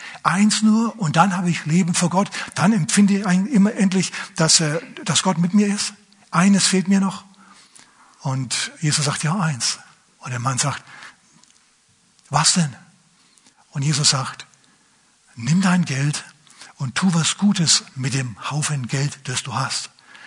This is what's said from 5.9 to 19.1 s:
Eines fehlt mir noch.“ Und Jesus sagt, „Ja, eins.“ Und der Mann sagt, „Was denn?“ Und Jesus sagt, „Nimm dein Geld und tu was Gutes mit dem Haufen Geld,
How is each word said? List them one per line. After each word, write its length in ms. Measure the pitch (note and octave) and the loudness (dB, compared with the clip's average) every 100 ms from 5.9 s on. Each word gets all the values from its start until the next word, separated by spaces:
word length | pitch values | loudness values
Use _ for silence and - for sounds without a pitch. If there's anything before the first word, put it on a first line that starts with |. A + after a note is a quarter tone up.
| - _ _ _ | -10 _ _ _
Eines 380 | E3+ F#3+ G3 - | 2 4 4 4
fehlt 220 | F#3+ F#3 | 0 2
mir 100 | G3 | 0
noch.“ 240 | F#3+ - - _ - - _ - _ _ _ _ | 0 -4 -16 _ -20 -20 _ -20 _ _ _ _
Und 500 | C3+ C3 B2+ - - - | -6 -6 -6 -6 -8 -4
Jesus 240 | D3+ D3+ C#3+ | -2 -2 -2
sagt, 180 | - | -2
„Ja, 160 | D3+ G3 | -4 -2
eins.“ 400 | D#3+ B2+ - - - _ _ _ | -2 -2 -4 -6 -12 _ _ _
Und 120 | - | -12
der 80 | B2 | -6
Mann 180 | A#2+ B2+ | -4 -2
sagt, 260 | C#3+ - - - - - _ _ _ _ _ _ _ _ _ _ _ | -4 -6 -12 -20 -20 -20 _ _ _ _ _ _ _ _ _ _ _
„Was 240 | C#3+ D#3+ | 0 2
denn?“ 220 | F#3 D3+ A#2 - _ _ _ _ _ _ _ _ | 2 0 -4 -20 _ _ _ _ _ _ _ _
Und 100 | D3 | -6
Jesus 280 | C#3 D3 D3 | -2 0 0
sagt, 360 | C#3 C3 - - _ _ _ _ _ _ _ _ - | -2 -6 -12 -20 _ _ _ _ _ _ _ _ -8
„Nimm 260 | A#2 F3 | 0 2
dein 240 | F#3+ F3+ E3 | 4 2 0
Geld 400 | C3+ C#3+ - - _ _ _ - - | 0 -2 -2 -10 _ _ _ -20 -8
und 200 | C3 - | -6 0
tu 180 | F#3+ | 0
was 240 | E3+ D3+ - | 2 0 0
Gutes 480 | G3+ F#3+ D3+ - - - | 2 2 2 0 -2 -6
mit 180 | C3 | -4
dem 220 | C3+ B2+ G2+ - | -2 -4 -8 -6
Haufen 360 | D3 D3 D3 A2+ | -4 -4 -4 -4
Geld, 320 | C#3 C#3+ | -2 -4